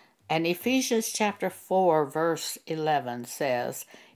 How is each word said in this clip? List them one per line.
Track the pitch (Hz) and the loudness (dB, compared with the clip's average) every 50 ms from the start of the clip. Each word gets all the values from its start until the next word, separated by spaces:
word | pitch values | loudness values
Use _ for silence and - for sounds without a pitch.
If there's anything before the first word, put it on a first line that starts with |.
| _ _ _ _ _ - | _ _ _ _ _ -2
And | 156 165 165 | 0 0 2
Ephesians | 170 175 - - 240 262 262 254 - 247 220 - - | 0 0 0 0 0 2 2 2 2 0 0 0 -2
chapter | - - 220 208 202 - 185 185 | -2 0 0 0 0 -2 -4 -6
four, | - - - - 185 190 185 175 156 156 147 | -6 -6 -4 0 2 4 4 6 6 4 4
verse | 139 139 156 160 170 160 151 - - - - - | 2 0 0 0 0 0 -2 -4 -8 -10 -10 -8
eleven | - 165 160 151 156 151 143 127 123 120 120 120 | -8 -4 -2 0 2 2 0 0 -2 -8 -8 -8
says, | - - - 156 135 123 120 123 127 - - - - - - - - _ | -10 -6 -4 -2 0 0 0 -2 -4 -6 -8 -12 -16 -20 -20 -20 -20 _